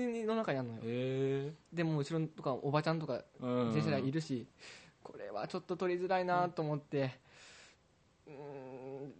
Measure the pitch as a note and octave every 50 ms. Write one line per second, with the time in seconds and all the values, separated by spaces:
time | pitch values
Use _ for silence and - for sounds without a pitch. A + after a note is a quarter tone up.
0 | B3 A#3+ A#3 A#3 A3+ G#3+ A3 A3+ A3 - D3 C3+ B2+ A#2+ A2+ A2 G#2+ A2+ A#2+ B2
1 | B2+ C3 C3 C3+ C3+ C3+ C3+ C3+ C#3 C#3+ D#3+ - - _ - E3 E3+ E3 D#3+ D3+
2 | C#3 - E3 D#3+ D#3+ D#3 - - - D3+ C3 A2+ - C#3+ C#3 D3+ D#3 D#3+ D#3+ E3
3 | D#3+ C#3+ B2+ - - - _ - B2+ B2+ B2 B2 B2 A#2 A2+ A2+ - - C#3+ C3+
4 | B2+ C3+ C#3 D#3+ D#3 - C3+ A#2+ - - - _ - - - - - - _ _
5 | _ - - - G2+ G2+ G#2+ G2+ A2+ D3+ - F#3 E3+ - F#3 E3 F#3+ F3+ F3+ F3+
6 | F3+ F3+ F#3+ F#3 F3+ F3+ F3+ F3+ F3+ F3 E3+ - D#3+ D3+ D3+ C#3+ D3 - - C#3+
7 | C3+ C3 - - _ - - - - - - - - - - _ _ _ _ _
8 | _ _ _ _ _ D#3+ D3+ C3 D3 C#3+ C#3+ C#3 C3 C3 C3 B2+ C3 C3+ C3+ C3+
9 | C#3 C#3+ B2 -